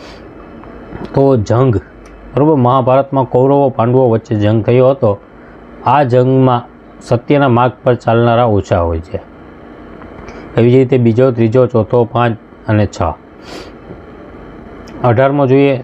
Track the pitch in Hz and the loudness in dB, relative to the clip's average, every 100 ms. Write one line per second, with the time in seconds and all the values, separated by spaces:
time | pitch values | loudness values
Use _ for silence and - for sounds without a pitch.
0 | - - - - - - - - - - | -20 -20 -20 -20 -20 -20 -20 -20 -18 -16
1 | - 139 139 127 98 113 131 98 - - | -6 0 2 2 0 0 2 -2 -6 -20
2 | - - - 123 151 147 123 135 120 135 | -20 -20 -6 -2 2 2 2 2 2 0
3 | 135 135 127 127 131 143 139 123 117 127 | 0 -2 0 0 2 2 0 0 0 2
4 | 127 113 - 107 104 113 104 123 127 139 | 2 0 -2 -2 0 0 2 2 2 2
5 | 110 101 - - - - - - 117 139 | -2 -2 -8 -20 -20 -20 -20 -6 0 0
6 | 131 123 127 131 131 120 - - - - | 2 2 2 2 2 0 -6 -20 -20 -12
7 | - 117 - 143 139 117 123 - 131 117 | -4 -4 0 0 2 2 0 -2 -2 -2
8 | - 117 120 117 120 101 - 95 85 82 | 0 0 2 2 0 0 0 -2 -2 -4
9 | - - - - - - - - - - | -8 -14 -14 -20 -20 -20 -20 -20 -20 -20
10 | - - - - - - 117 131 123 131 | -20 -20 -20 -20 -8 0 2 4 2 2
11 | 117 110 135 117 113 127 123 117 104 123 | 2 2 0 2 0 2 2 0 0 0
12 | 113 120 120 110 - - - 107 98 - | 0 0 -2 -4 -12 -12 -2 0 0 -4
13 | 85 - - - - - - - - - | -6 -6 -14 -20 -20 -18 -18 -20 -20 -20
14 | - - - - - - - - - - | -20 -20 -20 -20 -20 -20 -20 -20 -18 -4
15 | 123 113 135 143 135 135 139 127 | 0 2 2 2 2 2 2 0